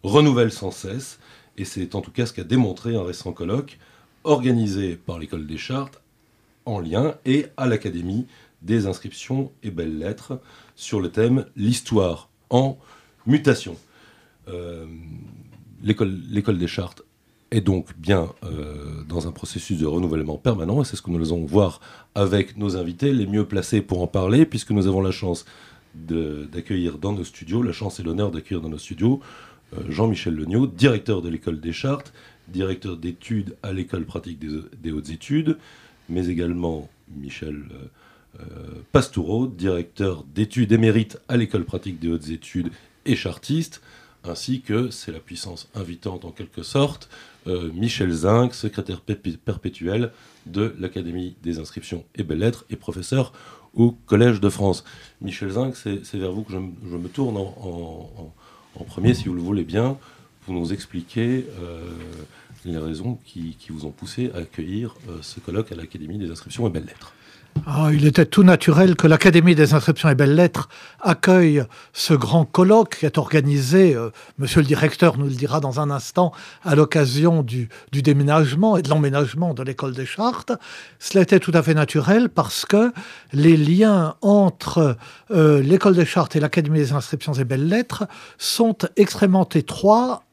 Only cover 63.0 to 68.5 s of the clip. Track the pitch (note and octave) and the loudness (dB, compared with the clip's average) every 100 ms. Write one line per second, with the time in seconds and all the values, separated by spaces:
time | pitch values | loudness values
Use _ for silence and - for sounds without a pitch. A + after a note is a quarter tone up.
63 | A2 A#2 - F2 E2 D2 - D#2 D2 C#2+ | -8 -8 -12 -12 -12 -12 -16 -12 -12 -14
64 | - - B2 F2+ D#2+ - D#2+ G2+ A#2 - | -12 -6 -6 -6 -12 -12 -8 -8 -8 -12
65 | - E2+ D2 - - F2+ A2 E2+ D#2+ E2+ | -16 -16 -16 -16 -8 -6 -6 -10 -14 -14
66 | D2+ G2+ F2+ E2 - - A#2 E2 - - | -12 -10 -10 -12 -14 -4 -4 -4 -10 -18
67 | - _ - - _ D3+ D3+ C#3+ D#3 D3+ | -20 _ -20 -20 _ -8 -4 0 4 6
68 | D3 D#3 D#3 - F#3 | 6 6 4 8 8